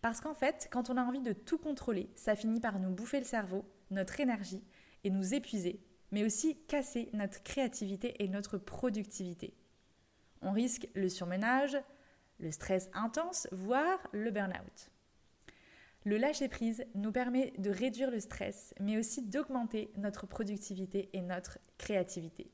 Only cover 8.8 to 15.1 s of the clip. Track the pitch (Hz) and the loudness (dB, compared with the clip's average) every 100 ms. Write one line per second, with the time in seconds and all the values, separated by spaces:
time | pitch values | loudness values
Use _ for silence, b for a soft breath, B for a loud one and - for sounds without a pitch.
8.8 | 254 208 202 - 185 170 - - _ _ | 0 0 -4 -6 -6 -6 -10 -12 _ _
9.8 | _ _ b b b b 185 202 247 233 | _ _ b b b b 0 2 2 0
10.8 | - - 185 185 175 185 220 254 277 269 | -4 0 0 0 -2 0 4 4 4 2
11.8 | 269 B B B B B 165 151 - 190 | -4 B B B B B -6 -6 2 2
12.8 | 185 - 226 262 339 359 - 190 190 247 | 2 -2 0 0 0 -2 -4 -4 2 4
13.8 | 311 381 - 208 220 208 196 180 - - | 4 2 0 -2 0 0 0 -2 -8 -16
14.8 | - _ _ | -20 _ _